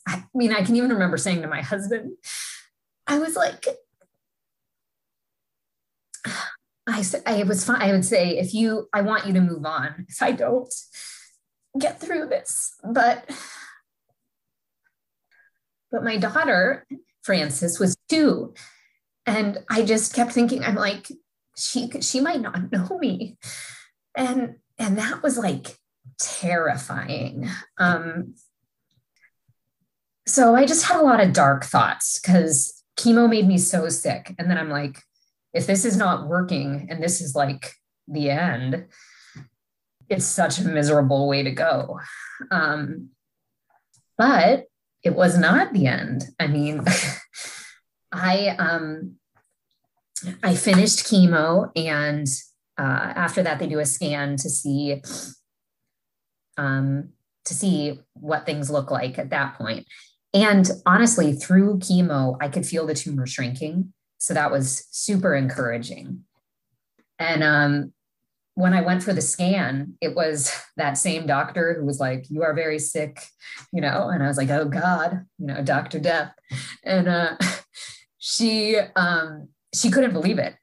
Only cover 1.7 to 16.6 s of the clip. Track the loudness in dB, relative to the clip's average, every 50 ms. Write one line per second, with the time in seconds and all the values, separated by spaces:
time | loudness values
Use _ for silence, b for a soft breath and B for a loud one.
1.7 | -6 -6 -4 -4 -4 -4 -6 -10 -14 -16 B B B B B B B B B B
2.7 | B _ _ _ _ _ _ -2 0 0 0 -2 0 0 -2 -2 -2 -4 -6 -6
3.7 | -6 -6 _ _ _ _ _ _ _ _ _ _ _ _ _ _ _ _ _ _
4.7 | _ _ _ _ _ _ _ _ _ _ _ _ _ _ _ _ _ _ _ _
5.7 | _ _ _ _ _ _ _ _ -20 -14 -12 B B B B B B B _ _
6.7 | _ _ _ -6 -4 -4 -2 -4 -4 -4 -4 -2 -2 0 0 0 0 -2 0 -2
7.7 | 0 0 2 2 2 2 2 2 2 2 2 2 0 -2 -2 -2 0 0 0 0
8.7 | 0 -2 -4 -4 -2 0 0 0 0 -2 0 0 2 2 2 2 0 -4 -6 -6
9.7 | -4 -4 -6 -6 -8 -12 -16 -16 -6 -2 -2 -2 0 0 0 0 0 0 -2 -4
10.7 | -12 -14 -14 B B B B B B B B B B B _ _ _ _ _ _
11.7 | _ -4 -4 -4 -4 -6 -8 -6 -4 -4 -2 -2 -4 -4 -4 -6 -6 -6 -6 -8
12.7 | -10 _ -8 -2 0 2 2 2 2 0 -4 B -14 B B B B B B B
13.7 | B B B _ _ _ _ _ _ _ _ _ _ _ _ _ _ _ _ _
14.7 | _ _ _ _ _ _ _ _ _ _ _ b b b b b b _ _ _
15.7 | _ _ _ _ -6 -4 -4 -2 -2 -2 -2 -2 0 -2 0 2 2 2